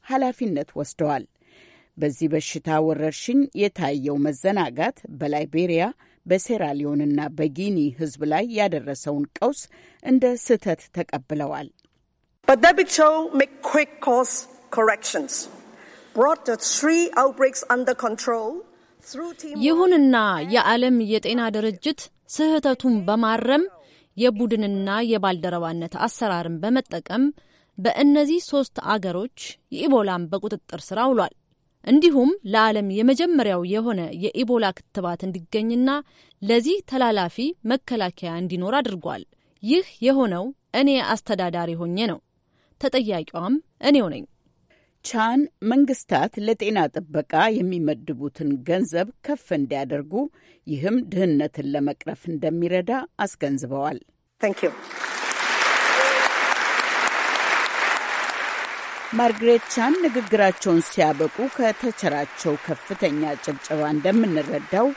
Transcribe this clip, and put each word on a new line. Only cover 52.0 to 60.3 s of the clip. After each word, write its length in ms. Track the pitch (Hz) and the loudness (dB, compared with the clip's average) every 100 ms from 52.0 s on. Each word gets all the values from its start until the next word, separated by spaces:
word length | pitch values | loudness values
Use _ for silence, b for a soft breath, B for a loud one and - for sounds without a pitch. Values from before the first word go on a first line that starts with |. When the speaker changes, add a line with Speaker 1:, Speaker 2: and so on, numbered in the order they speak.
| - - - | -10 -10 -8
Speaker 1:
እንደሚረዳ 640 | 160 156 170 170 180 180 262 339 - | -4 -4 -2 0 -2 -2 -4 -6 -6
አስገንዝበዋል። 800 | 202 - 143 139 123 135 143 143 _ _ _ _ | -6 -4 -4 -4 -4 -4 -4 -6 _ _ _ _
Speaker 2:
Thank 180 | 214 196 | -4 0
you. 120 | 175 - - - - - - - - - - - - - 539 262 - - - - - - - - - - - - - - - - - - - - - - - - - - - - - | -4 -4 -14 -10 -8 -6 -6 -4 -2 0 2 2 2 2 2 2 0 0 -2 0 0 0 -2 0 0 -2 -2 -2 0 0 -2 -2 -2 -2 -4 -4 -4 -6 -6 -6 -8 -10 -12 -12 -6
Speaker 1:
ማርጋሬት 500 | 226 240 214 233 233 - | 0 0 2 4 4 2
ቻን 260 | - 233 349 | -2 2 2
ንግግራቸውን 840 | 330 240 202 | 2 0 0